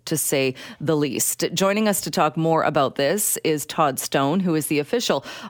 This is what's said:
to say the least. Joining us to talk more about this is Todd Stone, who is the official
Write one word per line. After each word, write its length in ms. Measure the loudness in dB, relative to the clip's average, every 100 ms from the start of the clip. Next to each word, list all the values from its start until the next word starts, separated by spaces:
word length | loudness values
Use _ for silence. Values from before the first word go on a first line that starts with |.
to 140 | -6 -4
say 360 | 0 2 0 -2 -14 -6
the 160 | 0
least. 480 | 0 0 0 -4 -2 -4
Joining 340 | 0 0 2 0
us 140 | 0
to 80 | -2
talk 260 | 0 0 2
more 280 | 2 2
about 320 | 2 2 0 0
this 420 | 0 0 -2 0
is 200 | 0 -2
Todd 340 | -2 0 0 0
Stone, 420 | -2 0 2 2
who 140 | 2
is 120 | 0 0
the 120 | -2
official 460 | 0 -2 0 -2 -2 -14